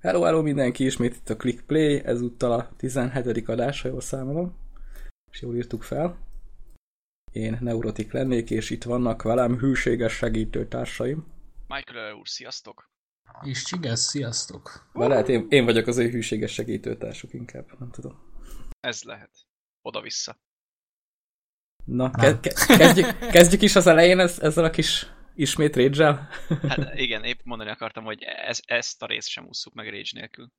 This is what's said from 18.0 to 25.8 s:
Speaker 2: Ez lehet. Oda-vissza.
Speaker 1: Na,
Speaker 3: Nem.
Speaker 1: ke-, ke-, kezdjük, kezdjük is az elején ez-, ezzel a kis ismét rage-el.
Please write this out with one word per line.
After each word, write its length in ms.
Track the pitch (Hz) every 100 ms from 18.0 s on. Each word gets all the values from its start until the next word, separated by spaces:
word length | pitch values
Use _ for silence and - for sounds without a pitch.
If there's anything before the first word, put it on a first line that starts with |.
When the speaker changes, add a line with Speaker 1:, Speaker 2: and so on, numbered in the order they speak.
| 127 - - - - - - -
Speaker 2:
Ez 220 | 127 113
lehet. 280 | 110 110 95 _ _ _ _ _
Oda-vissza. 540 | - 110 107 - - - _ _ _ _ _ _ _ _ _ _ _ _ _ _
Speaker 1:
Na, 260 | - 123 127 127
Speaker 3:
Nem. 240 | 135 -
Speaker 1:
ke-, 120 | - - -
ke-, 100 | 226
kezdjük, 420 | 160 185 240 -
kezdjük 440 | 240 180 175 185
is 140 | 202 196
az 100 | 175
elején 320 | 160 170 185
ez-, 240 | 175 -
ezzel 220 | 151 151
a 60 | 160
kis 360 | 160 156 - - - -
ismét 420 | - 139 - 147
rage-el. 520 | -